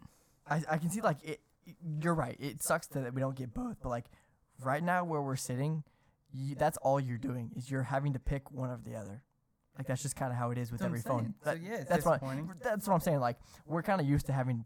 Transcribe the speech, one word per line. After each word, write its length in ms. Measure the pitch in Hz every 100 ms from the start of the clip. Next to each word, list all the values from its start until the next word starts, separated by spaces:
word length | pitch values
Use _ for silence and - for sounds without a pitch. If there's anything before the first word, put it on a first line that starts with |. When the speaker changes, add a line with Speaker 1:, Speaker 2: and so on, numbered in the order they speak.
| - _ _ _ -
Speaker 1:
I, 280 | 156 151 156
I 20 |
can 120 | 165
see, 120 | 196
like, 220 | 214 147
it, 180 | 156 - _ _ -
it, 100 | - 170 151
you're 140 | 165 160
right. 220 | 123 -
It 240 | 139 143
sucks 240 | - 165 -
that 260 | 143 123
we 60 | 131
don't 140 | 135 131
get 180 | 123
both, 240 | 254 247 -
but, 60 | 131
like, 160 | 120 - - _ _ _ -
right 200 | 127 147
now 200 | 175 180
where 180 | 175 151
we're 140 | 139 131
sitting, 480 | - 127 143 160 - _ _ _ _
you, 220 | 131 135 139
that's 220 | 151 -
all 220 | 131 139
you're 200 | 131 120
doing 320 | 135 123 113 -
is 140 | 123
you're 140 | 135
having 300 | 123 135 143
to 60 | 131
pick 300 | - 139 131
one 200 | 139 131
or 80 | 120
the 120 | 113 113
other. 260 | 98 101 - _ _ _ _ -
Like, 80 | 135
that's 160 | 127
just 140 | 139 -
kinda 180 | 131
how 160 | 120 120
it 80 | 120
is 140 | 117
with 100 | 123
Speaker 2:
That's 80 | -
what 60 | -
Speaker 1:
every 140 | -
Speaker 2:
I'm 60 | 123
Speaker 1:
phone. 20 |
Speaker 2:
saying. 140 | 117 -
So, 60 | 151
Speaker 1:
That, 100 | 165
Speaker 2:
yeah, 120 | 180 226
it's 140 | 131
Speaker 1:
that's 160 | 170 170
what, 140 | 147
Speaker 2:
disappointing. 320 | 135 131 165 -
Speaker 1:
that's 240 | 247 214 208
what 60 | 175
I'm 40 |
saying. 200 | 185 143
Like, 180 | 123 120 - - -
we're 160 | 165
kinda 200 | 165 196
used 220 | 143 143 -
to 80 |
having 320 | 135 127 120